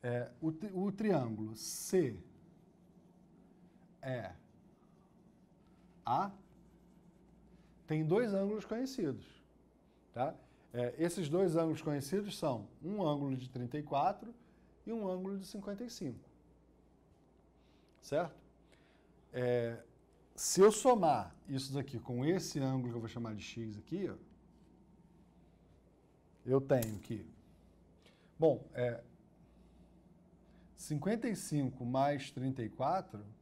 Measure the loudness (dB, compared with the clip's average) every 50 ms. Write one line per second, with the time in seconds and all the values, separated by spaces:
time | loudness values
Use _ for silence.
0 | -2 -2 -2 -2 -4 -6 -8 -2 -2 -2 -2 -2 -6 -6 -2 0 0 0 0 0
1 | 2 2 2 2 2 0 -4 -4 -6 -6 -8 -10 -10 -8 -8 -8 -4 2 4 4
2 | 4 4 0 -6 -14 -18 -20 -20 -20 -20 -20 -20 -20 -20 -20 -20 -20 -20 -20 -20
3 | -20 -20 -20 -20 -20 -20 -20 -20 -20 -20 -20 -20 -20 -20 -20 -20 -20 -20 -20 -12
4 | -8 -6 -6 -6 -6 -10 -12 -16 -20 -20 -20 -20 -20 -20 -20 _ -20 -20 -20 -20
5 | -20 -20 -20 -20 -20 -20 -20 -20 -20 _ -20 _ -20 -20 -20 -20 -20 -20 -20 -10
6 | -2 0 0 0 0 -2 -6 -14 -20 -20 -20 -20 -20 -20 -20 -20 -20 -20 -20 -20
7 | -20 -20 -20 -20 -20 -20 -20 -20 -20 -20 -20 -20 -20 -20 -20 -20 -6 -2 0 0
8 | 2 4 4 4 4 2 2 0 0 0 -2 -4 -4 -4 -4 -4 -4 -4 -4 -2
9 | -2 -2 -2 -4 -10 -18 -20 -20 -20 _ _ -20 -20 -20 _ _ _ _ _ -20
10 | _ _ -4 -4 -4 -4 -4 -8 -20 -20 -20 -20 -20 -8 -4 -2 -2 -2 0 0
11 | 0 0 0 -2 -2 0 2 4 4 4 4 4 2 2 0 -2 -2 -2 -2 -2
12 | -2 -2 -2 -2 -2 -2 -6 -2 0 0 0 -2 -4 -10 -14 -12 -8 -6 -2 0
13 | 2 2 2 2 0 -2 -2 -4 -6 -8 -8 -8 -6 -4 -4 -6 -4 -2 0 2
14 | 2 2 0 0 -10 -16 -16 -18 -20 -20 -20 -20 -20 -20 -20 -16 -10 -6 -6 -4
15 | -2 -2 -4 -4 -4 -6 -6 -8 -8 -10 -12 -10 -8 -8 -8 -8 -8 -12 -10 -8
16 | -6 -6 -6 -8 -14 -20 -20 -20 -20 -20 -20 -20 -20 -20 -20 -20 -20 -20 -20 _
17 | -20 -20 -20 _ -20 _ _ _ _ _ _ -20 _ _ -20 -20 -20 -20 -20 -20
18 | -8 -2 0 0 0 0 -6 -14 -20 -20 -20 -20 -20 -20 -20 -20 -20 -20 -20 -20
19 | _ _ -20 -20 -20 _ -4 -2 2 2 2 2 2 0 -4 -8 -14 -20 -20 -20
20 | _ _ -20 -20 -20 -20 -10 -4 -2 0 8 10 10 10 10 8 6 6 6 8
21 | 6 4 4 4 0 -6 -12 -18 -10 -6 -4 -4 -4 -4 -4 -4 -4 -4 -6 -8
22 | -6 -4 -2 0 2 2 2 2 0 -2 -2 -2 0 0 0 0 -2 -2 -4 -4
23 | -6 -6 -6 -6 -6 -6 -6 -8 -10 -10 -10 -8 -8 -8 -8 -10 -8 -8 -6 -4
24 | -4 -6 -6 -10 -16 -20 -20 -20 -20 -20 -20 -20 -20 -20 -20 -20 -20 -20 -20 -20
25 | -20 -20 -20 -20 -20 -20 -20 -20 -20 -20 -20 _ -20 -20 -20 -20 _ -20 _ _
26 | _ _ _ _ _ _ -20 _ 0 4 4 4 6 6 4 4 4 0 -4 -6
27 | -6 -8 -8 -8 -8 -12 -20 -20 -20 -20 -20 -20 -20 -20 -20 -20 -20 -20 -20 -20
28 | -20 -20 -20 -20 -20 -20 -2 4 6 6 6 4 -2 -10 -4 -2 -2 0 -2 -4
29 | -12 -18 -20 -20 -20 -20 -20 -20 -20 -20 -20 -20 -20 -20 -20 -20 -20 -20 -20 -20
30 | -20 -20 -20 -20 -20 -20 -20 -20 -20 -20 -20 -20 -20 -20 -20 -18 -6 -4 -4 0
31 | 2 0 0 2 0 -2 -2 -2 -2 0 0 2 2 2 -2 -4 -4 0 2 4
32 | 4 4 4 0 -4 -8 -8 -4 -2 -2 -2 -2 -4 -6 -2 -2 0 0 0 0
33 | -2 -6 -14 -14 -14 -14 -18 -20